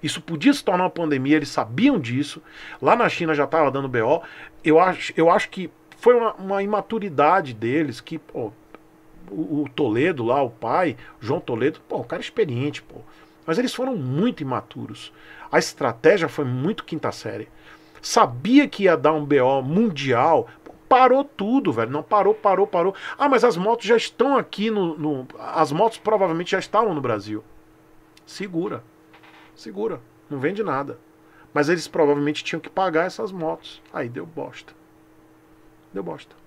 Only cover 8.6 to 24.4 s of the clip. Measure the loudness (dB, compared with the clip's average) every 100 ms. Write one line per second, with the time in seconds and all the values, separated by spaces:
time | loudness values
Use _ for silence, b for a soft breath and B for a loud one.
8.6 | _ -20 _ _ -20 -20 -14 -8 -4 -4
9.6 | -4 -2 -2 2 0 0 0 0 0 -4
10.6 | -2 0 0 -4 B B -6 -6 -4 -2
11.6 | -2 -2 _ -8 -6 -10 -8 -4 -2 -2
12.6 | -4 -6 -16 -20 -20 b b b -2 0
13.6 | 0 -2 -4 -4 -4 0 0 -2 -6 -6
14.6 | -6 -14 -12 -14 -18 B B B B 0
15.6 | 0 -4 -4 4 4 4 0 -2 -4 -2
16.6 | -4 -6 -8 -6 -6 -8 -12 -12 -14 B
17.6 | B B B B -2 2 2 0 4 4
18.6 | 4 2 2 4 2 0 2 2 4 2
19.6 | 0 0 0 0 0 2 4 2 0 B
20.6 | -20 -20 2 6 6 4 0 -6 -2 0
21.6 | 0 -2 -2 -4 0 2 2 2 0 2
22.6 | 2 0 -2 -4 B B 2 4 4 2
23.6 | -2 -2 2 0 0 -2 0 0